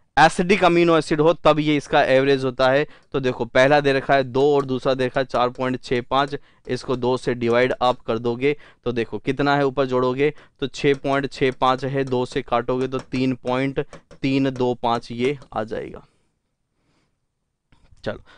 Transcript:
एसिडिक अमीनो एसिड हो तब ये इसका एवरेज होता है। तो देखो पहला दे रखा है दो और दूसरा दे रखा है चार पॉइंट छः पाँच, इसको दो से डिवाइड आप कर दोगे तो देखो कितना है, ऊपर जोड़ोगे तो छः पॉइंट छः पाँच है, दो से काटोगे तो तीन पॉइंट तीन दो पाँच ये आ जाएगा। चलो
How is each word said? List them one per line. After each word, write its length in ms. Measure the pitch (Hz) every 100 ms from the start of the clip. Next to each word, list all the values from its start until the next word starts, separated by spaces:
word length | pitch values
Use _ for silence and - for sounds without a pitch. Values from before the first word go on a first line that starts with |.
| _ -
एसिडिक 460 | 160 - 175 196
अमीनो 340 | 180 170 170 160
एसिड 240 | - 151
हो 100 | 156 170
तब 240 | 156 151
ये 160 | 151 147
इसका 240 | - 151 123
एवरेज 380 | 131 139 139
होता 260 | 131 127 131
है। 160 | 139 147 - _
तो 60 | 143
देखो 260 | 127 123 117
पहला 320 | 131 135 147
दे 140 | 143
रखा 220 | 135 - 139
है 80 | 131
दो 180 | 127 143 143
और 100 | 135
दूसरा 280 | 127 139
दे 120 | 131 127
रखा 140 | 143
है 60 | 131
चार 240 | 120 123
पॉइंट 300 | 127 127 127
छः 200 | - 123
पाँच, 320 | - 131 143 143 - _ -
इसको 280 | 123 - 127
दो 200 | 120 127
से 160 | - 123
डिवाइड 380 | 117 120 127 -
आप 200 | 123 120
कर 180 | - 113
दोगे 360 | 120 120 139 143 - _ 123
तो 60 |
देखो 280 | 117 110 107
कितना 360 | - 131 143 143
है, 100 | 139
ऊपर 200 | 131 131
जोड़ोगे 480 | 127 127 131 147 - - -
तो 80 | 139
छः 240 | - 147 139
पॉइंट 360 | 139 139 135
छः 200 | - 131
पाँच 320 | 127 127 131 135
है, 180 | 135
दो 220 | 135 123 123
से 160 | 139
काटोगे 440 | - 120 120 127 131
तो 120 | 131
तीन 320 | - 127 131 127
पॉइंट 420 | 123 127 139 139 - - _ -
तीन 280 | 135 135 135
दो 220 | 127 123 120
पाँच 360 | 117 117 -
ये 260 | 117 127 143 -
आ 100 | 107
जाएगा। 420 | 110 104 69 - - _ _ _ _ _ _ _ _ _ _ _ _ _ _ _ _ _ _ -
चलो 200 | - - -